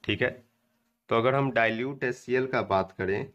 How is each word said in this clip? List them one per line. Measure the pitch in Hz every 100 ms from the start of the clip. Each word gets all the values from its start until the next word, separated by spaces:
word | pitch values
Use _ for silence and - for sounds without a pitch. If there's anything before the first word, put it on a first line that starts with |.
ठीक | - 104
है, | 127 - _ _ _ _ _ _ _
तो | 113
अगर | 120
हम | 135 139
dilute | 117 113 113 131 139
एचसीएल | 127 117 - 127 131
का | 123
बात | 98 98 92
करें | - 92 101 139